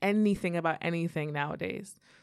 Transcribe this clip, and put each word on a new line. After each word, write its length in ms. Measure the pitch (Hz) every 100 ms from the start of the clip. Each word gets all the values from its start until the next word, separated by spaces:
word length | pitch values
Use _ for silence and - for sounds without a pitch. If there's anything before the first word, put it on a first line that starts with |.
anything 560 | 196 208 214 196 180 170
about 220 | 165 156
anything 500 | 170 170 165 165 151
nowadays. 680 | 147 147 - 165 - 190 - _ -